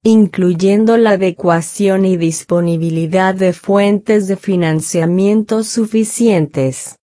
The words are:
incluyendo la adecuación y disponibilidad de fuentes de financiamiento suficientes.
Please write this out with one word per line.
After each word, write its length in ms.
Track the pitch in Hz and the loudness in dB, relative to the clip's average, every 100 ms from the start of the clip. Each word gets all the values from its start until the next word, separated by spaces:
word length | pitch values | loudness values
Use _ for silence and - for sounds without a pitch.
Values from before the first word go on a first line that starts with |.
incluyendo 920 | 226 220 196 - 180 170 196 202 220 226 | 2 4 2 2 0 0 0 2 2 2
la 160 | 226 | 2
adecuación 920 | 190 185 170 180 170 - - 196 190 190 | 2 0 -2 0 0 -2 -2 0 2 0
y 120 | 180 | 0
disponibilidad 1160 | 165 160 - 175 170 165 165 160 165 185 190 | -2 -4 -2 -2 0 -2 -2 -4 -2 0 0
de 180 | 190 185 | 0 -2
fuentes 760 | 175 - 202 202 208 214 214 190 | -2 -2 0 2 0 0 0 0
de 80 | 190 | -4
financiamiento 1300 | 202 180 165 156 - 175 160 185 196 214 214 220 | -2 0 0 -2 -2 -2 0 2 2 0 0 -4
suficientes. 1400 | 220 233 214 220 214 - 233 185 143 139 131 131 - - | -2 -4 -2 -2 -2 0 2 2 0 -2 -4 -4 -14 -20